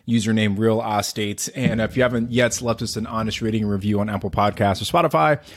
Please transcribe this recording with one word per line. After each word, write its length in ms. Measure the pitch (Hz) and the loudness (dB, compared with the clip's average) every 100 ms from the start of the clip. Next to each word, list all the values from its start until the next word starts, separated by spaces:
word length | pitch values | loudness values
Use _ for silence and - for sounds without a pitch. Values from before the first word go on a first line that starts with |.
| - | -2
username 500 | 117 107 110 107 101 | 0 2 2 2 2
Real 220 | 113 110 | 2 2
Ah 220 | 113 104 | 0 -2
States. 460 | 101 - 104 104 - | -2 -4 -6 -6 -8
And 320 | - 127 113 | -2 -2 0
if 160 | 107 - | 0 2
you 60 | |
haven't 280 | 127 120 117 | 2 2 -2
yet 300 | 120 120 - | 2 0 0
left 200 | 120 113 | -4 -4
us 140 | 113 - | -4 -6
an 100 | 113 | -6
honest 360 | 113 113 104 | -4 -4 -2
rating 220 | 113 110 | -2 0
and 80 | 104 | 0
review 280 | 101 101 101 | -2 0 0
on 100 | 107 | 0
Apple 220 | 101 101 | -2 -2
Podcasts 500 | - 104 101 101 95 | 0 0 2 2 0
or 40 | 104 | 0
Spotify, 580 | 170 165 160 156 147 - | 2 2 4 2 2 -4